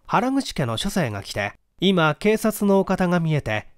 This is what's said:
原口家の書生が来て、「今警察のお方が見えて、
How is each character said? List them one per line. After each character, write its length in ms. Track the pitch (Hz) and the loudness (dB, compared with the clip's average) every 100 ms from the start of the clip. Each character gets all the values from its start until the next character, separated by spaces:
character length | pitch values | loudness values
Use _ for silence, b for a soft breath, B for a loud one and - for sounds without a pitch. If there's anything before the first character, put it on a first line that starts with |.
| - | -2
原 260 | - 247 | 0 2
口 220 | 269 269 | 0 -2
家 120 | - 123 | -4 -4
の 120 | 117 | -2
書 120 | 196 | -2
生 220 | 202 135 | -2 -2
が 120 | 101 | -4
来 100 | 92 | -8
て、 200 | - 101 - _ - | -6 -6 -8 _ -2
「今 360 | 185 185 156 147 | 2 4 2 2
警 220 | 208 220 | 0 2
察 280 | 220 - 202 | 0 0 2
の 140 | 196 | 2
お 60 | 190 | 2
方 220 | 190 180 | 0 2
が 120 | 180 | 0
見 140 | 165 | 0
え 80 | 151 | -2
て、 260 | 117 107 - | -2 -6 -6